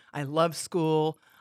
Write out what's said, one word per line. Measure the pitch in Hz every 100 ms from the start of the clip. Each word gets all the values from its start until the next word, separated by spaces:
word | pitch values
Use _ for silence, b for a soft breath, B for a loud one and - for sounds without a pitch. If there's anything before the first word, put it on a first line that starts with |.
| B
I | 147
loved | 139 151 170 151
school. | - 185 160 156 156 156 b b